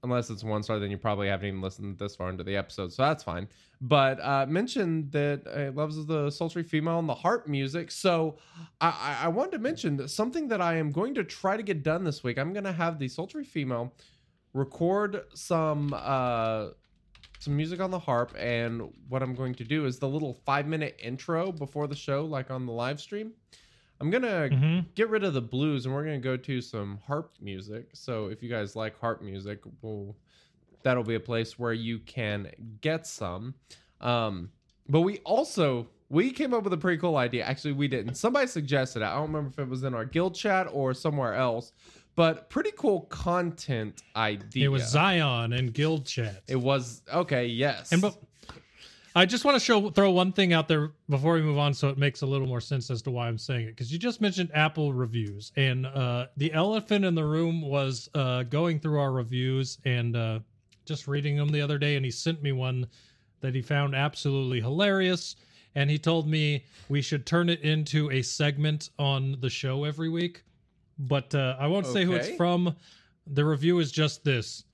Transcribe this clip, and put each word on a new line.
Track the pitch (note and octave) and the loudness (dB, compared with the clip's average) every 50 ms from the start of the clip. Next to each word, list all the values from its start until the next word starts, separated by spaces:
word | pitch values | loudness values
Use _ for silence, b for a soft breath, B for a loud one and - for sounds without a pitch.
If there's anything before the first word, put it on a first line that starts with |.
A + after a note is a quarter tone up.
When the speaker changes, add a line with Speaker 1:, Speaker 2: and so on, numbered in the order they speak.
| - | -2
Speaker 1:
unless | B2 B2 B2 A#2+ - | 0 -2 -2 -2 -4
it's | A2+ G2 G#2+ | -8 -8 -4
one | A2 G#2+ G#2 | -2 -2 -2
star, | G#2 - A2+ G#2+ | -2 -2 -2 -2
then | G2+ G2+ | -2 -4
you | G2+ F#2+ | -6 -4
probably | - A2+ G#2 G2 G2+ | -2 -2 -2 0 0
haven't | G2 G2 F#2+ G2+ G2+ | 0 -2 -2 -2 -4
even | G2 F#2+ | -6 -4
listened | F#2+ F#2+ F#2 - G2+ G2+ G2 - | -6 -6 -8 -8 -10 -10 -8 -6
this | G2+ G2+ - | -8 -8 -6
far | - F#2 F2+ | -6 -6 -6
into | F#2 F2+ F2 | -6 -6 -6
the | G2+ G2 | -4 -2
episode, | G2 F#2+ - - - G2 F2 | -4 -4 -4 -6 -8 -8 -8
so | - - | -2 0
that's | C3 D3 D#3 - - | 2 2 2 0 -4
fine. | - E2 F2 G2 G2+ b b b b b b | -6 -6 -6 -6 -10 b b b b b b
But, | C3 A#2+ D3 C#3+ C3+ C3+ C3+ - | 0 2 4 6 6 4 2 0
uh, | - C#3 C#3 C#3 C3+ C3 | -2 0 2 2 2 2
mention | D#3 F3+ A3+ B3 - C4+ G3+ E3+ E3 D#3+ D3+ C#3 | 0 0 0 0 -2 -2 0 0 0 -2 -2 -2
that, | C#3 D3 C#3+ D3 C#3+ C#3 - | -2 0 0 0 -2 -4 -6
uh, | - - C#3+ C#3+ C#3 | -8 -6 -4 -4 -4
loves | C3 C#3 D3+ D#3 D3+ D#3 D#3 | -2 -4 -4 -4 -4 -8 -6
the | D3+ D#3+ D3+ D3 C#3+ | -2 -2 0 0 -2
sultry | C#3+ - F3 E3 D#3+ F3 | -2 -2 -4 -4 -4 -6
female | E3 E3 - D#3 D3+ E3+ E3 E3+ | -6 0 0 0 0 2 0 0
and | E3 D#3 | 0 -2
the | B2 | -4
harp | - - F3 A3+ A#3 - D3+ | 0 2 0 0 2 0 -2
music. | D3 C#3 C3+ C3+ C#3 E3+ E3 E3 | -2 -2 -2 -2 -4 -6 -8 -6
So | - - - F#3+ F3 E3 D#3+ D#3+ D3+ B B B B E3+ E3 B B _ | -10 0 2 4 4 4 2 0 -2 B B B B -20 -20 B B _
I, | D#3 E3+ - D#2 A2+ D3 C#3+ - | 2 2 2 2 -2 -2 -2 0
I, | C#3+ | 0
I | E3 | 0
wanted | E3 G#3+ C#4+ F#4 | 2 0 0 -2
to | F#4 C4 | -2 -4
mention | G#3+ C4+ E4 E4 - E3+ C#3+ | -4 -4 -4 -2 -2 -2 -2
that | C#3 C3 C#3+ | -2 -4 -6
something | - - A3 B3 B3+ E4+ D#4 C4+ | -2 -2 -2 -2 -2 -4 -2 -2
that | A3+ G3 | -2 0
I | F3+ E3+ E3 | 0 0 2
am | D#3+ D#3 D3+ | 0 0 -2
going | C#3 D#3+ F#3+ B3+ C#4 | -2 -2 -2 -2 -2
to | B3 F#3 | -4 -4
try | - - - - F#3+ G3 | -4 -8 -4 -2 0 0
to | A3 A3 | 0 -2
get | G3 F#3 D#3 | -4 -4 -2
done | C#3 D#3 D#3 F3 F#3+ | 0 0 0 0 0
this | E3 C#3+ - | -4 -4 -4
week. | - B2+ A#2 C3 | -4 -4 -2 -2
I'm | C3+ E3 | -4 -4
gonna | F#3+ G#3 G3 G3 | -4 -4 -4 -4
have | F3+ D#3+ F3 E3+ E3 D3+ | -2 0 0 -2 -2 -2
the | C#3 B2+ | -6 -6
sultry | - - D#3+ - - D#4 C#4+ | -6 -8 -10 -8 -8 -12 -12
female | - - E3 C#3+ C3 B2 A#2 A#2+ B2+ b b b b b b b b b b b _ | -8 -6 -4 -2 -2 -2 -4 -4 -6 b b b b b b b b b b b _
record | _ C3+ C#3 C#3 - - E3 E3+ F#3+ G3+ G#3 G3+ G3 G3 - - - | _ -4 -4 -4 -2 0 0 2 2 2 0 0 -4 -6 -10 -12 -16
some, | - - - F3 E3 D#3+ D#3 D3+ D3 D3 C#3+ C#3+ | -16 -4 -2 0 2 2 0 0 0 -2 -2 -2
uh, | - - A#2 C#3 C3 B2+ B2 A#2+ A#2 A2+ A2+ A2+ A2 G#2+ - - _ _ _ _ _ _ _ _ - - - - - | -2 -2 0 0 0 2 0 0 0 0 0 0 -2 -4 -6 -10 _ _ _ _ _ _ _ _ -20 -20 -20 -20 -10
some | - D3 C#3+ | -4 -2 0
music | D3 D#3 D#3+ F3+ F3 | 0 0 -2 -2 -4
on | F#3+ F#3 | -4 -2
the | F#3 F3+ | -2 -4
harp, | - - B2+ A#2+ B2 B2 - - | -2 0 2 2 2 0 -4 -6
and | F2 A#2+ A#2+ A#2 A#2 A#2 A#2 A#2 G#2+ - - - - C3 | -2 -2 0 0 0 -2 -4 -4 -8 -10 -12 -18 -12 -4
what | B2+ C3 | -4 -2
I'm | C3 B2+ B2+ | -2 -2 -4
going | B2 C3 B2+ B2 | -4 -4 -4 -4
to | - A#2+ | -6 -4
do | A2+ D3 D#3 D3+ | -2 0 0 0
is | C3 B2+ - | 0 -2 -2
the | - C3+ | -4 -2
little | C3+ D#3 D#3 C#3 B2 - _ | -2 -2 -4 -4 -6 -6 _
five-minute | - C#3 C#3+ D3 D3 D#3+ D#3 D#3 C3 - - | 0 0 0 0 0 -2 -2 -2 -4 -6 -8
intro | - A2+ B2+ C3+ - - E3+ D#3+ F3 G3 | -10 -8 -8 -8 -4 -2 -2 0 0 -2
before | F3+ D#3 C#3+ C#3 - D3 D3 C#3 | -4 -6 -10 -8 -4 -6 -4 -4
the | C#3+ | -6
show, | C#3 - - C#3 C#3 D#3 | -8 -4 -2 -2 -2 -2
like | D#3 D3+ C3+ B2+ - | -2 -4 -6 -6 -6
on | C3 C3 B2+ | -6 -6 -6
the | B2 | -6
live | A#2 A#2 A#2+ B2+ D3 C#3+ | -4 -2 -2 -2 -4 -6
stream. | - - G#3 G#3 A3 A3 A3+ _ _ b b b b b b b b b b b | -8 -10 -8 -8 -8 -8 -12 _ _ b b b b b b b b b b b
I'm | C3+ D3+ | -2 0
gonna | F#3+ B3+ B3+ A#3 G3+ F3 D#3 C3+ | 2 2 2 2 0 0 2 2
Speaker 2:
Mm-hmm. | C#3 B2+ C#3 D#3 E3 F3+ E3+ F3 - | 4 4 4 4 4 2 0 -2 0
Speaker 1:
get | - A3 A3+ | 0 0 2
rid | G#3+ G#3+ G3 | 2 2 2
of | F#3+ D3 | 2 0
the | C3 | 0
blues, | A#2 A2+ B2 B2+ D3 D#3 D3 C3+ A#2+ | -2 -2 -2 0 0 2 0 0 -2
and | C3 C3 | -2 -4
we're | C#3+ D3+ | -4 -4
gonna | D#3 D3+ C3+ | -4 -4 -4
go | A#2+ C3 C3 | -2 -2 -4
to | B2+ B2+ - C3+ B2 | -4 -4 -4 -4 -4
some | B2 - - A2 G2+ G2+ G2+ G2+ - | -4 -6 -8 -6 -6 -6 -8 -10 -8
harp | - C#3+ D3+ E3 D#3+ _ _ | -6 -6 -6 -6 -8 _ _
music. | - G2+ G2 F#2+ F#2+ G#2+ G#2+ A2+ A#2+ _ _ | -12 -10 -10 -10 -10 -12 -12 -14 -14 _ _
So | - - - B2 A2 G#2+ F#2+ | -16 -8 -6 -6 -4 -4 -6
if | G#2+ - | -6 -8
you | - A#2 | -8 -6
guys | A#2+ A2+ G#2 G2+ - | -4 -4 -4 -6 -6
like | A2 A2 A2 G#2+ - | -6 -6 -6 -6 -4
harp | - A#2 A2+ - | -4 -4 -4 -4
music, | - G2+ F#2+ G2 G2 G2+ G#2 G#2 - A2 G#2 - | -8 -10 -10 -10 -8 -10 -10 -12 -14 -20 -20 -14
we'll, | - A2 G#2+ G#2 G2+ G2 G#2 - b b b b b b b b _ _ _ _ _ | -12 -10 -8 -8 -10 -12 -14 -16 b b b b b b b b _ _ _ _ _
that'll | C3+ B2+ B2 A#2 | 0 0 0 0
be | A2 A2+ | -2 -2
a | A2 | -4
place | G#2+ - A#2+ A2+ A2+ A2+ - - | -2 -2 -2 -2 -2 -4 -6 -6
where | A#2+ A#2 | -4 -4
you | A2+ A2+ A#2 A#2 A#2 A2+ | -4 -4 -4 -6 -6 -6
can | A#2 - - B2+ A2+ G#2+ G#2 G2+ G2 F2 - - - A2+ A2 G#2 | -8 -12 -8 -6 -4 -4 -4 -4 -6 -10 -14 -16 -16 -16 -16 -6
get | - D3+ D#3+ D#3+ D#3+ - | -4 -4 -4 -4 -6 -10
some. | - - G#2+ F#2 F2 F#2+ G#2+ B2 C3 _ B B B B B B B B | -10 -8 -6 -6 -6 -6 -8 -10 -12 _ B B B B B B B B
Um, | - B2 B2 A#2+ A2+ G#2+ G2 F2+ E2+ G2 _ _ _ _ _ _ _ - | -2 0 0 0 0 -2 -4 -6 -10 -12 _ _ _ _ _ _ _ 2
but | C#3 D#3+ | 4 4
we | E3+ F#3+ G#3 G3+ | 4 4 0 -4
also, | - D#3+ F#3+ A#3 D#4 D4 - G#3+ E3 C#3+ B2+ A#2+ A#2 - _ _ _ _ | -2 0 2 2 2 0 0 2 2 2 2 0 -4 -8 _ _ _ _
we | C3+ D#3 G#3 C4 | 2 2 2 2
came | B3+ - D#4 C4 A#3+ | 0 -2 -2 0 0
up | A#3 G#3 | 0 0
with | G3 | 0
a | F#3 | -2
pretty | E3 D3 F#3 F3 D#3 | 0 0 0 0 0
cool | E3 F3 D#3+ | 0 0 2
idea. | C#3 B2 A#2+ A#2 A#2+ G2 | 2 0 0 0 -2 -2
Actually, | - C3 C#3+ - D3+ | -2 -4 -4 -4 -4
we | C#3+ C#3 D3 C#3 | -2 0 0 0
didn't. | C3 B2 G2+ A#2 B2+ | 0 -2 -4 -4 -6
Somebody | - - - B3+ C#4+ C4+ | -2 0 2 2 2 2
suggested | B3+ - E3+ D3 C3 D3 C#3 C3 B2+ - A#2+ | 2 -2 -6 -2 0 2 0 0 0 -2 -4
it. | G#2+ | -2
I | G2 D#2+ | -2 -2
don't | C#3 D#3 D#3 | -2 -4 -2
remember | D#3 D#3 D3 C3+ | -4 -4 -4 -6
if | C3 - | -6 -6
it | C#3 B2+ | -6 -6
was | B2+ B2+ | -4 -4
in | C3 C3+ B2 | -4 -4 -4
our | A#2 A2+ | -4 -6
guild | C3 - E3 F3 F#3 F3+ | -2 0 0 0 0 -2
chat | - - G#3+ F#3+ F#3 F#3 - | -2 0 2 2 2 0 0
or | - C#3 C3+ C3 B2+ | -2 -2 0 0 -2
somewhere | - - D#3+ D3 C#3+ C3 A#2 G2+ | 0 -2 -2 0 0 0 0 0
else, | A2 C3 B2 A2+ A2+ B2 - B B B B B B B B _ | 2 2 2 0 -2 -6 -8 B B B B B B B B _
but | - E3 D#3+ D#3+ D#3 - _ | 4 4 4 4 0 -8 _
pretty | - C4+ E4+ G#4+ G#4 | -4 -2 -2 -2 -4
cool | - - A#3+ G3+ F3 | 0 2 2 2 2
content | - - - - - F3 F3 F3+ F3 F3 E3 - - - C3+ A2+ A2 G#2+ - - - _ _ | 0 -6 -10 -6 -2 0 0 2 0 -2 -4 -6 -4 -4 -2 -2 -2 -6 -8 -14 -20 _ _
idea. | A2 A2+ G#2+ G#2 G2+ G2+ G#2+ - C3 C#3 | 0 0 0 0 -2 -8 -6 0 2 4
Speaker 2:
It | C#3 | 4
was | C3+ C3 A#2+ A2+ | 4 2 0 2
Zion | B2 D3+ D#3+ G3 F#3 E3+ D#3 C#3+ B2 A#2 A#2 A#2 | 4 4 6 6 6 4 4 4 2 2 0 0
in | A#2+ B2+ C3 B2 | 0 0 0 -2
guild | A2+ C3+ D3 D#3 D#3+ D3+ C3 | 0 2 2 2 2 0 -2
chat. | - - - A#2 G#2+ G2 F#2+ _ | -4 -4 -2 -2 -4 -4 -10 _
Speaker 1:
It | - C3 | -2 0
was, | C3 B2 C3 C#3 C3+ B2 A#2 A2+ - _ - | 0 2 2 2 2 0 -4 -10 -16 _ -2
okay, | B2+ E3 F3+ - C#3+ B2+ B2 | 0 0 0 2 2 0 0
yes. | A#2+ A#2 A#2 C3 C#3+ B2 F#2 - - | 0 0 0 2 0 0 -2 -2 2
Speaker 2:
And | E3 F3 | 2 4
but | F#3+ G#3 F#3+ - - _ B B B B B B B B B B B B B B B B B | 4 2 -2 -4 -20 _ B B B B B B B B B B B B B B B B B
I | E3+ F#3 | 6 6
just | F#3+ A3+ B3 - | 6 4 2 4
wanna | C#4+ C#4 B3+ | 4 4 4
show, | - - A#3 G#3 G3+ G#3 | 6 6 4 4 4 4
throw | D#3+ - G3+ G3 | 4 6 6 8
one | F3+ F3 F3+ F#3+ | 6 6 4 4
thing | F#3 - G3 F3+ | 4 4 4 6
out | E3+ E3 D#3 - | 6 4 4 4
there | D#3+ D3+ D3 D#3 - _ _ - | 2 2 2 -2 -6 _ _ 0
before | D3 C3+ C#3+ D#3+ E3+ | 0 2 4 4 4
we | E3 | 4
move | D#3 D3+ D3 C#3+ | 4 4 2 4
on | D3 D3 C#3 | 4 2 2
so | - - C#3 | 2 2 0
it | C#3 C3+ | 2 2
makes | C#3+ C#3+ C3+ - | 2 0 0 0
a | C#3+ | -2
little | C3+ C3+ C#3 C3+ | 0 0 0 0
more | B2+ B2+ A#2+ | 0 -2 -4
sense | - - D3 C3 A#2 - | -2 -2 -2 -2 -2 -2
as | B2+ A#2 | -4 -4
to | A2+ C#3 | -2 -4
why | B2 A#2+ A#2+ | -2 -2 -2
I'm | A#2 A2+ A2 | -2 -2 -4
saying | - - C3+ A#2+ A2+ A2 | -4 -2 -2 -2 -2 -4
it. | A2 | -6
'Cause | - B2+ A#2 | -8 -8 -6
you | D3 E3+ | -4 -2
just | G3 B3 A#3 - | -2 -2 0 2
mentioned | G#3+ G3+ F#3 F#3 F3+ E3 D3 | 0 0 2 0 -2 0 2
Apple | D3+ D#3 D#3 D#3 D#3+ D3+ C#3+ | 4 2 4 2 0 0 0
reviews, | C3+ B2+ B2+ A2+ A2+ A#2 A2 G2+ G2+ G2+ G#2+ - _ | 2 0 -2 -2 -2 -2 -4 -4 -6 -10 -14 -6 _
and, | - C3+ C3+ B2+ B2+ B2+ | 2 2 2 2 0 -2
uh, | C3 C3+ C#3 B2+ B2 A#2+ A#2+ B2 B2+ _ | -4 -2 -2 -2 0 0 -2 -4 -6 _
the | - C#3+ D#3+ | -2 -2 0
elephant | D#3 D#3+ E3+ G3+ A3 A3 G#3 - G#3+ G#3 G3 | 2 2 2 2 2 0 0 2 2 4 4
in | F#3 E3+ | 4 4
the | D#3+ D#3 | 2 2
room | D3+ D3+ D#3+ E3+ E3 E3 E3+ | 2 2 2 2 2 0 -2
was, | D#3 C#3 C#3 C#3+ C3+ C3+ C3 A2+ - - _ | -2 0 0 0 0 0 -2 -4 -8 -4 _
uh, | D3+ C3+ B2+ B2+ B2+ B2+ | 0 2 2 2 0 0
going | A#2+ B2 D3 E3 F3 E3 D3+ | 0 0 2 2 2 0 0
through | - D#3 D3+ D3 | 0 0 2 2
our | C#3+ C3+ | 2 2
reviews | C3 C3 B2 A#2 B2+ B2 B2+ C3 C3 C3+ C3+ B2 - - _ | 0 0 -2 -2 -2 0 0 2 2 0 0 -2 -6 -4 _
and, | C3+ B2 A#2+ A#2+ A#2+ A#2 | 0 2 2 2 2 0
uh, | A#2+ A2+ A2 A2 A2 G#2+ _ _ _ _ _ _ _ _ | 0 0 0 -2 -4 -6 _ _ _ _ _ _ _ _
just | - D#3 C#3+ - C#3+ | -6 -6 -6 -4 -2
reading | C#3 C#3+ C#3+ D3 C#3+ | -2 0 0 0 0
them | D3 D3 D3 | 2 2 2
the | D3+ D3 | 2 2
other | D3 C#3+ D3 C#3+ | 2 0 0 2
day, | C#3+ D3 D3 | 2 2 2
and | C#3 C3+ | 2 0
he | B2+ | 0
sent | A#2 - - D#3+ E3 D#3+ | -2 -2 -2 -2 -2 0
me | D3 C#3+ | 0 -2
one | C3+ B2+ B2+ B2+ B2+ B2+ B2 B2 b b b b b b b b b _ | 0 0 0 0 0 -2 -2 -4 b b b b b b b b b _
that | - C3+ B2+ | -4 -2 -2
he | C3 | -2
found | A#2+ - D3+ C#3+ C#3+ C#3 C#3 | 0 0 2 2 2 2 2
absolutely | C3+ C#3+ D3+ C#3+ - - C#3+ C#3 C3+ C3+ B2+ B2 B2 | 2 0 0 -2 -2 -2 0 0 2 0 0 0 0
hilarious, | A2 B2 C#3 E3+ G3+ G#3 G3 F#3+ F#3 F#3 F3+ E3+ - - - b b b b b b b b | 0 0 2 2 4 4 4 4 4 2 2 0 -2 -8 -12 b b b b b b b b
and | C#3+ C#3 C#3+ | 0 2 2
he | D3+ D3+ | 2 2
told | D3+ E3 E3 E3 D#3 D3+ | 4 4 4 4 4 2
me | D#3 D#3 D3+ D3 D3 C3+ B B B B B - | 2 2 4 2 2 0 B B B B B -2
we | C#3 C#3+ | 0 0
should | C3+ - D3+ C#3+ A#2+ | 0 0 -2 -2 0
turn | - D#3+ E3+ F3 E3+ | 2 2 4 4 4
it | E3+ D#3+ | 2 2
into | - D3+ D#3 D#3 D3+ D3 - D#3 D3 D3 | 2 2 2 2 0 2 2 2 2 4
a | C3+ C3 | 2 0
segment | B2 - - - D3+ D3 C#3+ C#3 D3 D3+ D3+ D3+ - - _ - | 0 0 0 0 2 2 2 2 2 2 2 0 -4 -8 _ 0
on | C#3+ C#3 C#3 C3+ C3 C3+ C#3 C3 | 0 2 2 2 0 -2 -2 -2
the | B2 C3 | -2 -2
show | - - - C3+ C3 C#3 D3 | -2 -2 -2 -2 0 0 -2
every | D3+ D3 D#3 E3 D#3+ | -2 -2 -2 -2 -2
week. | E3 E3+ F3 F3 F3 - _ _ _ _ _ _ _ _ _ _ _ - | 0 0 -2 -2 -4 -8 _ _ _ _ _ _ _ _ _ _ _ -8
But, | C#3 B2+ D3 C#3 C3 - - | -2 2 2 0 0 0 0
uh, | C#3+ C3+ B2+ C3 C3 | 2 2 2 0 0
I | C#3 D3 | 0 2
won't | F3 G3+ F#3+ | 2 2 2
say | C3 B2 G3+ F#3 | 2 2 2 4
who | F3+ F3+ | 4 4
it's | F3 - G#3 | 2 2 -2
Speaker 1:
Okay. | - | 0
Speaker 2:
from. | - E3+ F3 F3 F3 F3+ E3+ E3 B B B B B B B B B _ | 2 2 4 4 4 2 2 0 B B B B B B B B B _
The | - C#3+ C#3 D3 | -2 0 2 4
review | D#3 D#3 C#3 C#3+ E3+ F3+ F3 | 4 4 4 4 4 6 4
is | E3 C#3 | 4 2
just | - D#3 D#3 D3 - - _ | 2 2 2 2 0 0 _
this. | D3 C3+ A#2+ G#2+ - - - - _ | 2 2 2 0 -4 -8 -14 -16 _